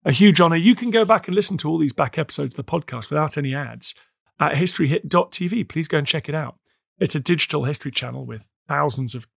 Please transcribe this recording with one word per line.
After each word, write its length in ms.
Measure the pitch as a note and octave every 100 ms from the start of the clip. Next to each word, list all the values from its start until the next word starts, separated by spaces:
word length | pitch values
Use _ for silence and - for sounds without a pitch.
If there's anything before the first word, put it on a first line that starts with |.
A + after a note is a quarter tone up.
A 80 | -
huge 280 | B2+ G3+ E3+
honor. 160 | E3+ E3
You 180 | F#3+
can 160 | B3 A#3+
go 140 | A3+
back 220 | G#3 A3 -
and 80 |
listen 220 | F#3 G3 F3
to 100 | D3+
all 100 | E3
these 140 | D3
back 260 | - C3+ -
episodes 380 | C#3+ - C#3 -
of 80 |
the 60 | -
podcast 400 | - - B2 -
without 280 | D3+ D3+ -
any 160 | C#3
ads 400 | C3+ B2+ A2+ - - _ _ _ -
at 140 | D3+
historyhit 540 | C#3 F3+ - D3 D#3+ C#3+
dot 220 | F3 F3
T 160 | - F3+
V. 160 | A3+
Please 240 | - D#3+ D#3+
go 100 | D#3
and 80 | C#3+
check 220 | D#3 -
it 60 |
out. 240 | D#3 C3 - _ _ _ -
It's 160 | F3+
a 60 | D3+
digital 440 | C3 E3+ - D3+
history 280 | C3 D3 C#3
channel 340 | - B2 B2+ B2
with 220 | A2 - _ -
thousands 480 | C#3+ D3 C3 B2+
of 140 | B2 -